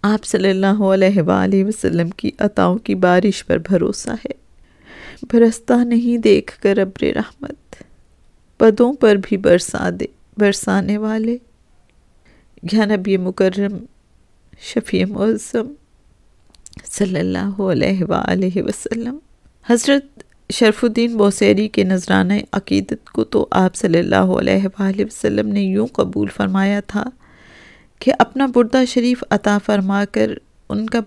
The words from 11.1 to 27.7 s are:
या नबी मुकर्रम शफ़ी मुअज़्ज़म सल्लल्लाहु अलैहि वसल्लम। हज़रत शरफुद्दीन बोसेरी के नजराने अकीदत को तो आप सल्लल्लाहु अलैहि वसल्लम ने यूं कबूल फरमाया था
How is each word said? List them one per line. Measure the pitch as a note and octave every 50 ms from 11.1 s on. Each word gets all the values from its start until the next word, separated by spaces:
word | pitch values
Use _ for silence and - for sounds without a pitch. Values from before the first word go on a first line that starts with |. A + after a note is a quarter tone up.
| A3 A3 A3 A3+ A#3+ B3 _ _ _ _ _ _ _ _ _ _ _ _ _ _ _ _ _ _ _ _ _ _ _ - -
या | E3+ G3 A3 G#3+
नबी | G3+ G#3+ G3 F#3 G3+ F#3+ F#3
मुकर्रम | F3+ F#3 F#3 - F#3+ F#3+ F#3 G3 G3+ G3+ G#3 E3+ A#3 - _ _ _ _ _ _ _ _ _ _ _ _ - _ -
शफ़ी | - - A#3 A3 - - F#3 F#3
मुअज़्ज़म | F#3+ G3+ G3 G3 A3 A3+ G#3 - - - A#3+ A3 C4 D4 - _ _ _ _ _ _ _ _ _ _ _ _ _ _ _ - _ - - - - -
सल्लल्लाहु | - - G3+ F#3+ F#3 D3+ F3+ F#3 F#3 F#3 F#3+ G3+ G3 G3 G3+
अलैहि | F#3+ F3 A2+ - - G3 F#3+ F3 - G3 - - - F3+ F#3 F#3+ F#3 F3 G3
वसल्लम। | - - - - - - A3+ A#3 A3+ A#3+ C4 D4+ _ _ _ _ _ - _ _ _ -
हज़रत | A#3 A#3 A#3 - C#4 C#4 C#4 - _ - - _ _ _ _ _
शरफुद्दीन | - - A#3+ G#3+ G#3+ - - A#3+ G#3+ A#3 A#3 A#3+ A#3 A3
बोसेरी | G#3 G3+ G3 - G#3 G3 G#3 G3 G#3+ G#3+
के | - G#3+ G3
नजराने | F#3 F#3+ F#3 F3+ - F#3+ F#3+ F#3+ F3+ G3+ G#3 - _ -
अकीदत | G3+ G3 - F#3+ - G3 - - A3+ _ -
को | _ - A3
तो | - - - - - -
आप | - F#3+ F#3 -
सल्लल्लाहु | - - F#3+ E3 E3+ F3 F3+ F#3 F#3+ F#3+ F#3 F#3
अलैहि | - - - F#3+ F#3+ G3 F#3+ F#3+ - G3 F#3+ F#3+ G3 G3+
वसल्लम | G#3+ - - - G#3+ G#3 G3+ - G#3+
ने | G3+ G3+ G3+
यूं | F#3+ F#3 G3+ G#3+ - -
कबूल | - - F#3 F#3 G3+ G#3 G3
फरमाया | - - G3+ G3 F#3+ G3 F#3+ G3 G3+ G3+ G3+
था | _ - G3+ G#3 B3+ C4 _ _ _ - _ - - - - - -